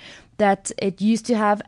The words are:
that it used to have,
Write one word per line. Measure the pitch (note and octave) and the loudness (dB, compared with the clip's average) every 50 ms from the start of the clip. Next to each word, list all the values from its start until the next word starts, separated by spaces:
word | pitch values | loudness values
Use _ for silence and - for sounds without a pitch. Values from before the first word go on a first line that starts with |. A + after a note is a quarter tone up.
| - - - - - _ _ | -14 -20 -20 -20 -20 _ _
that | _ G#3+ G3+ G3 G3 - - - - | _ 2 2 2 0 -2 -12 -10 -4
it | - G3 F#3 - | -4 -6 -4 -2
used | F#3+ G#3+ A3+ A3 A3 - | 0 0 0 0 0 -2
to | B3 G#3+ | -2 0
have, | G#3+ G#3 G#3 G#3 - | 2 0 0 0 0